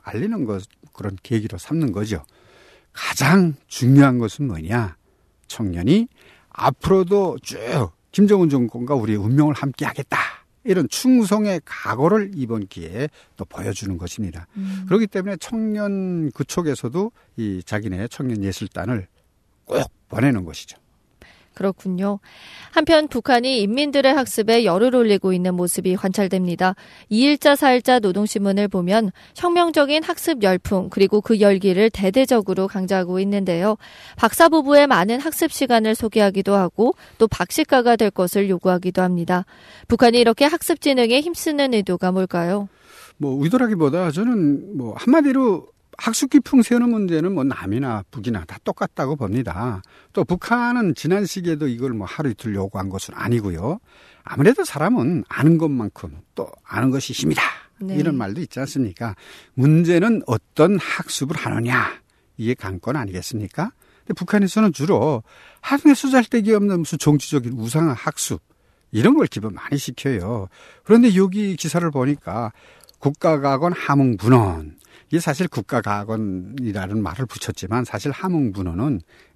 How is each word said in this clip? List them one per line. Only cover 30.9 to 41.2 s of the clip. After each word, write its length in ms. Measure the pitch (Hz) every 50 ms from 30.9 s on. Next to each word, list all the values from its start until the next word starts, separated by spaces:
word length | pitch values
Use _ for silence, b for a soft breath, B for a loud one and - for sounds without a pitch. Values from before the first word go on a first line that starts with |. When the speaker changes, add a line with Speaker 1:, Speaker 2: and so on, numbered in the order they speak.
| - - 196 190 - 208
Speaker 2:
그 220 | 202 - 233 208
열기를 480 | 214 202 196 190 185 196 180 180 214 226
대대적으로 800 | - - 202 185 190 254 269 254 262 233 196 190 185 185 190 196
강조하고 500 | - 202 185 180 196 190 185 175 180 185
있는데요. 560 | 196 202 202 202 196 185 175 165 180 214 214 B B B B B B B B
박사 320 | - - 220 - - 330 330
부부의 400 | 302 320 277 269 285 285 285 285
많은 320 | 254 170 175 202 233 247
학습 320 | 285 330 302 - 349 311
시간을 420 | - - 285 247 247 226 220 220 220
소개하기도 600 | - - 220 - 226 208 202 190 196 190 - 196
하고, 400 | 202 190 170 - - 214 254 370 b b b b -
또 100 | 220 220
박식가가 720 | - - 180 - - - 311 - 294 262 240 247 233 220
될 140 | 226 208
것을 380 | - - 185 175 - 208 202 196
요구하기도 520 | 190 170 - 185 180 180 180 180 180 -
합니다. 440 | 185 180 180 175 170 - 180 180 185 B B B B B B B B -
북한이 300 | 240 220 - 233 233 240
이렇게 260 | 240 233 226 - 277
학습 340 | 294 320 330 - - 339 -
진흥에 400 | - 302 277 254 240 226 240
힘쓰는 540 | 269